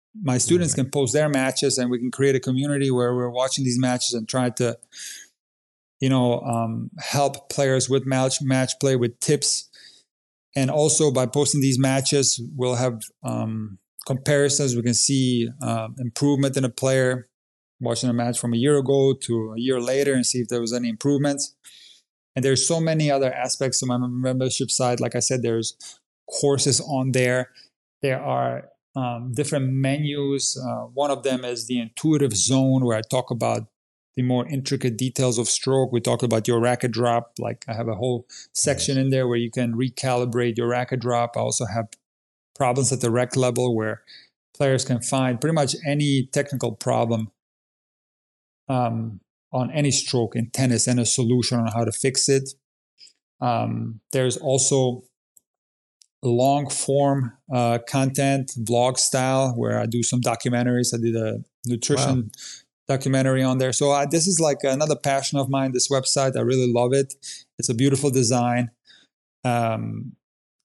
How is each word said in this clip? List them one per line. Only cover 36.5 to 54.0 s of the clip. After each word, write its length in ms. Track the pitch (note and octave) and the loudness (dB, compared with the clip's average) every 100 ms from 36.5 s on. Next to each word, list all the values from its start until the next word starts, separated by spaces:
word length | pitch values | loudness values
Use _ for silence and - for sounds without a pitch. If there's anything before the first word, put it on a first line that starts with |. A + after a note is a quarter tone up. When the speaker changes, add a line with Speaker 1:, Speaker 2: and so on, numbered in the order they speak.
| A#2 | 2
Speaker 1:
racket 320 | A#2+ B2 B2+ | 2 2 -2
drop. 420 | A2+ A#2+ A#2 A#2 - | 0 2 0 -2 -8
Like, 240 | A2+ A#2 - | -8 -8 -8
I 40 | |
have 140 | A2 A#2 | -6 -4
a 80 | G#2+ | -4
whole 320 | B2+ A#2+ - - - | -2 -4 -6 -20 -12
section 440 | - D3 C#3 - C3+ | -4 0 0 0 0
in 120 | C3+ | 2
there 140 | C3 B2+ | 2 2
where 100 | A#2+ | 0
you 120 | A#2 | -2
can 220 | B2+ A#2+ | -2 -2
recalibrate 840 | A#2 C3 - C3 B2 B2 A#2 A#2+ A2+ | 0 -4 -2 -2 0 0 0 0 0
your 100 | A#2+ | 0
racket 320 | B2 B2+ C3 | 0 -2 -4
drop. 380 | A#2+ A#2+ A#2+ A#2 | 0 0 0 -2
I 20 | |
also 240 | A#2 - A#2+ | -2 -2 -4
have 200 | A2 A2 - _ _ _ _ _ - | -4 -6 -10 _ _ _ _ _ -2
problems 360 | B2+ B2+ C3+ | 0 2 0
at 80 | B2 | 0
the 100 | A#2+ | 0
rec 260 | A#2 B2 C3+ | 0 0 2
level 360 | B2 A#2+ B2 | 0 2 0
where 280 | A2+ A2 A#2 _ - - _ _ | 0 -2 -6 _ -20 -20 _ _
players 300 | - C#3 C3 | -2 2 2
can 180 | - B2 | 0 -2
find 380 | - C3+ C3 A#2 | 0 0 0 0
pretty 140 | D3+ | 0
much 220 | D#3+ C#3 - C#3+ | 0 0 -2 -2
any 400 | C#3+ D3 C#3 C3 | 0 2 0 0
technical 480 | D3 C#3 C3 A#2+ | -2 -2 -2 -4
problem, 580 | G#2+ - A#2+ A#2+ A#2 A2 _ _ _ _ _ _ _ _ _ _ _ _ _ - | -4 -2 0 0 -2 -4 _ _ _ _ _ _ _ _ _ _ _ _ _ -4
um, 540 | C3 A#2+ A#2 A2+ G2 _ _ _ | -2 0 -2 -6 -10 _ _ _
on 200 | C3 B2+ | -4 -2
any 180 | D3+ C#3+ | 0 0
stroke 440 | A#2+ - B2 A2 B2 | 0 -2 -2 -2 -2
in 140 | A2+ | -4
tennis 340 | - C3 A2+ - | 0 0 2 2
and 120 | B2 | 0
a 60 | A2+ | 0
solution 540 | - A#2 B2 A#2 A#2+ | 0 2 2 2 0
on 80 | A2+ | -2
how 120 | A2+ A#2 | -2 -2
to 60 | |
fix 360 | - C3+ C3 - | -2 -2 0 2
it. 240 | C3+ C3+ - _ _ _ _ _ _ _ - | 2 0 -12 _ _ _ _ _ _ _ -6
Um, 600 | B2+ A#2 A2+ A#2 A#2 A2+ | -2 0 -2 -4 -6 -10